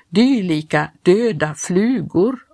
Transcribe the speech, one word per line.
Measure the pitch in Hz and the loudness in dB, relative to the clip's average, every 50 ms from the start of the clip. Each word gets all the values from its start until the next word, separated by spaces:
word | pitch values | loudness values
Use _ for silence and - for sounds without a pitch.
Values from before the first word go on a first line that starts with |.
| _ _ | _ _
dylika | 165 208 247 269 269 220 185 175 156 151 156 - 156 151 151 - - _ | 0 2 2 4 2 0 0 -2 -4 -4 -4 -2 -2 -2 -2 -4 -10 _
döda | - 180 185 220 240 226 170 147 151 156 156 | 2 2 2 4 2 -2 -2 -2 -4 -6 -6
flugor | - - - 175 190 220 247 262 202 143 - - 165 196 254 269 - _ _ | -8 -6 -2 0 0 0 0 -2 -2 -4 -2 0 0 0 0 -2 -6 _ _